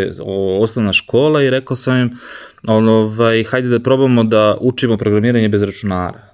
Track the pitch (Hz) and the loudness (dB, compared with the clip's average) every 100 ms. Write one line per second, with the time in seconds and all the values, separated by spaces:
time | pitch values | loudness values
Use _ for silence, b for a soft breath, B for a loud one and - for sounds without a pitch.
0 | 92 92 95 98 95 95 113 123 104 92 | 0 -6 -6 -4 -2 0 -2 0 -2 -2
1 | - 117 151 151 135 131 131 127 131 127 | 0 0 2 2 0 -2 -4 -6 -2 0
2 | 123 120 B B B B - 110 110 110 | 0 -4 B B B B 0 2 4 2
3 | 110 110 117 113 110 127 123 120 127 131 | 2 0 0 0 -2 -4 0 0 2 2
4 | 131 120 110 110 107 98 123 120 123 110 | 2 2 2 4 2 2 -2 0 -2 0
5 | 110 104 117 120 107 104 101 - 104 92 | 0 0 2 2 2 0 -2 -4 -4 -4
6 | 90 - - | -6 -10 -20